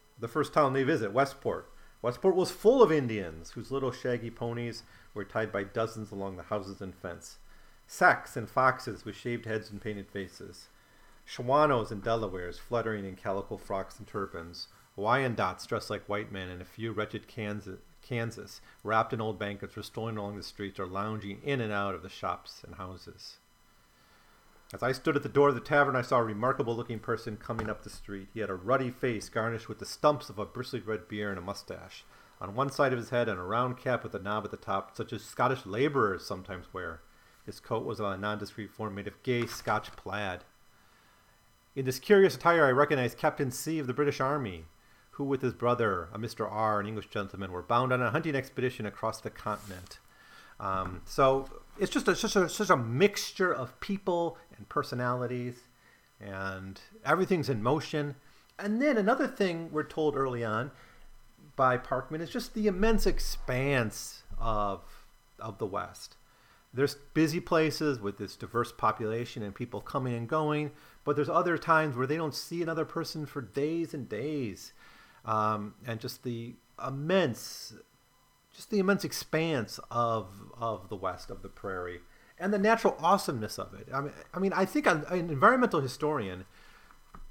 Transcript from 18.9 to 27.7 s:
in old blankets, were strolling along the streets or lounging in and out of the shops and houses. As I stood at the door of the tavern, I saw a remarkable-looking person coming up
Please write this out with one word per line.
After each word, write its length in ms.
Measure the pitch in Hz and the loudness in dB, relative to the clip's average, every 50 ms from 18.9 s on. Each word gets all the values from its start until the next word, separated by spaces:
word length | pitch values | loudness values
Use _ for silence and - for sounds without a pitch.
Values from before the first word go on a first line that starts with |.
| 110 110 113 - - | 4 4 4 2 0
in 60 | 113 | -2
old 200 | 110 110 104 92 | -2 -2 -2 -2
blankets, 360 | 104 101 101 98 101 - - | -4 -4 -4 -6 -10 -10 -10
were 80 | 107 101 | -12 -12
strolling 340 | - - 117 110 113 110 107 | -10 -8 -6 -6 -4 -4 -4
along 200 | 101 101 104 101 | -6 -6 -8 -8
the 60 | 87 | -10
streets 360 | - - - 101 98 95 - | -12 -8 -8 -8 -8 -6 -6
or 60 | 95 | -6
lounging 560 | 90 92 98 101 110 110 107 98 101 98 - - | -4 -4 -4 -4 -2 -4 -4 -6 -8 -10 -6 -4
in 160 | 143 139 127 | -2 -2 -2
and 140 | 113 107 104 | -2 -2 -2
out 220 | 101 101 101 92 | -2 -2 -2 -4
of 80 | 85 90 | -6 -8
the 60 | 95 | -12
shops 520 | - - - 92 87 - - - - - - | -12 -6 -4 -4 -4 -4 -8 -16 -20 -18 -18
and 100 | 90 90 | -16 -14
houses. 640 | 90 92 92 92 90 - - - - - - - - _ _ _ _ _ _ _ _ _ _ _ _ _ _ _ _ _ _ _ _ _ - _ - - - - | -12 -12 -12 -12 -14 -16 -18 -18 -18 -18 -20 -20 -20 _ _ _ _ _ _ _ _ _ _ _ _ _ _ _ _ _ _ _ _ _ -20 _ -20 -18 -16 -8
As 100 | 98 117 | -4 -2
I 80 | 127 | -2
stood 240 | 131 - - 160 151 | -2 0 0 2 2
at 80 | - - | 2 0
the 60 | 117 | 2
door 200 | - 139 143 143 | 6 6 8 8
of 60 | 131 | 6
the 60 | 117 | 2
tavern, 340 | - - 151 143 143 135 131 | 0 2 4 4 4 4 2
I 60 | 127 | 0
saw 180 | 120 - 135 123 | 0 2 4 4
a 40 | 117 | 4
remarkable-looking 760 | 110 107 104 117 131 135 - 135 117 117 113 117 - 117 107 | 2 0 0 0 0 2 2 0 0 0 -2 -4 -6 -6 -6
person 380 | - - 117 110 - 117 107 101 | -2 -4 -4 -2 -4 -8 -10 -8
coming 320 | - - 117 110 110 | -8 -6 -6 -4 -4
up 140 | 107 | -4